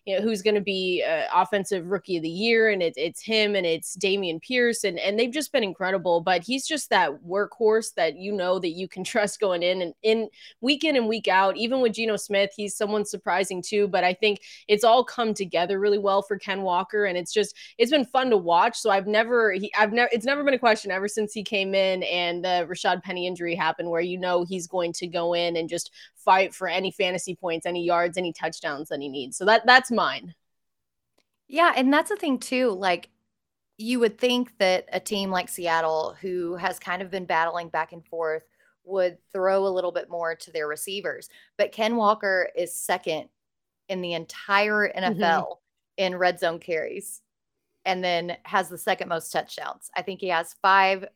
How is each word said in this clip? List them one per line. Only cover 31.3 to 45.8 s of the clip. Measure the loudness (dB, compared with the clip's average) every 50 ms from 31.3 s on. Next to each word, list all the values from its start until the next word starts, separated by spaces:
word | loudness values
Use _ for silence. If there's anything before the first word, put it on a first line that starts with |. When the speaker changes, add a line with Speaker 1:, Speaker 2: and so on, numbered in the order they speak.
| _ _ _ _
Speaker 2:
Yeah, | 0 4 4 4 4
and | 4 2 4
that's | 4 4 2 0
the | -4
thing | -4 -2 -2 -2 -4
too, | -4 -4 -2 0 2 0
like, | 0 0 0 0 0 0 -2 _ _ _ _ _ _ _ _ _ _ _ _ _ _ _
you | -4 -2 0 2
would | 2 2 2 0
think | 0 0 2 0 -2 -4 _ _
that | 2 2 2 0 -2 -4
a | -8 -8
team | -6 -4 -6 -4 -4 -2
like | -2 -2 -4 -4
Seattle, | -8 -6 -2 0 0 2 2 0 0 0 -2 -4 -8 -8
who | -8 -6 -6 -4 -4 -6 -6
has | -4 -4 -6 -6 -6
kind | -8 -8 -6 -6
of | -6 -8
been | -8 -8 -4
battling | 0 0 2 2 0 -2 -6 -8 -4
back | -4 -4 -4 -4
and | -8 -20 -16
forth, | _ -6 -4 -2 -2 -2 -4 -6 _ _ _ _ _ _ _ _
would | -6 -2 0 0 0 -2 _ _ _
throw | _ 0 0 2 2 2 2
a | 2
little | 0 0 -2 -2
bit | -4 -4 -8 -6
more | -8 -6 -4 -4 -4
to | -6 -12 -10
their | -6 -6 -4 -4
receivers. | -6 -6 -8 -8 -8 -6 -6 -6 -8 -8 -14 -20 -20 -20 -20 _ _
But | 0 0 0
Ken | 0 -2 0 0 2
Walker | 2 4 4 2 2 0 0 0 0 0 -2 -2
is | -4 -4 -4 -4
second | -10 -2 -2 -2 -2 -2 -4 -4 -4 -6 -12 _ _ _ _ _ _ _ _ _ _ _ _
in | -6 -6
the | -4 -4
entire | -4 -6 -6 -10 -16 -18 -4 2 2 4 4 4 2 2 0 0
Speaker 1:
Mm-hmm. | -2 -2 -2
Speaker 2:
N | -2 0
F | 2
L | 2 2 2 2 0 -2 -8 -14 _ _ _ _